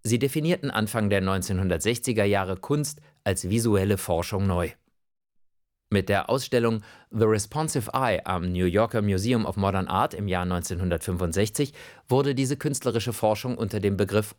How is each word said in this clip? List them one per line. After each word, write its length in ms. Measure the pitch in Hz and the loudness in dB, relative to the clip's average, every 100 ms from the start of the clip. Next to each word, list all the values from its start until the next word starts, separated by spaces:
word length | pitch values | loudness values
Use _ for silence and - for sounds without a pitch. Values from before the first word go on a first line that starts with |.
Sie 160 | 113 117 | 0 0
definierten 520 | 135 151 156 180 143 | 0 0 0 0 -2
Anfang 400 | - 107 117 104 | -2 -2 0 2
der 100 | 98 | 2
neunzehnhundertsechziger 1040 | 95 95 - 95 95 85 104 120 - 110 | 2 0 0 0 0 0 0 -2 -2 2
Jahre 320 | 101 98 95 92 | 2 2 0 -6
Kunst 440 | - 147 147 - - _ | -2 -2 -2 -8 -20 _
als 280 | - 92 90 | -2 -2 0
visuelle 480 | 110 113 101 98 98 | 0 2 2 2 0
Forschung 480 | - 82 87 98 98 | 0 -2 0 -2 0
neu. 240 | 87 85 - _ _ _ _ _ _ _ _ _ _ _ | 0 -2 -8 _ _ _ _ _ _ _ _ _ _ _
Mit 180 | 101 95 | 0 2
der 220 | 98 - | 0 2
Ausstellung 500 | 131 131 123 117 110 - - _ | -2 2 2 2 0 -6 -20 _
The 140 | 110 | 2
Responsive 680 | 110 110 - 151 156 147 104 | 4 4 0 -4 -2 -2 -4
Eye 320 | 131 127 95 | -2 0 0
am 260 | - 92 90 | -2 -2 0
New 140 | 90 | 0
Yorker 380 | 92 95 113 113 | 2 2 2 2
Museum 420 | 104 95 104 120 | 2 0 2 0
of 120 | 110 98 | 0 0
Modern 320 | 98 95 92 | 0 0 0
Art 260 | 92 131 | 0 0
im 120 | - 101 | -2 -2
Jahr 200 | 90 90 | -2 0
neunzehnhundertfünfundsechzig 1300 | 90 82 87 90 85 - 87 90 80 107 - 139 - - - _ | -2 -4 -4 -2 -2 -2 -2 0 0 0 0 -4 -4 -20 -20 _
wurde 260 | 127 139 | 2 2
diese 220 | 131 131 139 | 0 0 0
künstlerische 560 | - - 123 113 110 | -4 -2 -2 -2 -2
Forschung 460 | 110 110 107 127 - | 0 0 0 -4 -4
unter 200 | 107 107 | -4 0
dem 200 | 101 98 | 0 0
Begriff 360 | 95 101 104 | 2 0 -2